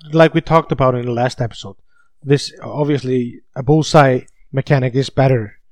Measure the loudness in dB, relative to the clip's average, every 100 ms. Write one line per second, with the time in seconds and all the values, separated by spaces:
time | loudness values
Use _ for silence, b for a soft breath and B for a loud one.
0 | -4 2 4 2 0 0 0 0 0 0
1 | -4 -4 -4 -4 -8 -10 -18 -20 _ _
2 | _ _ -2 -2 -2 -14 -12 -6 -2 -2
3 | -2 -4 -4 -10 _ -6 0 0 4 4
4 | 4 2 -4 _ -8 -6 0 0 0 -2
5 | -2 0 2 2 -2 -14 _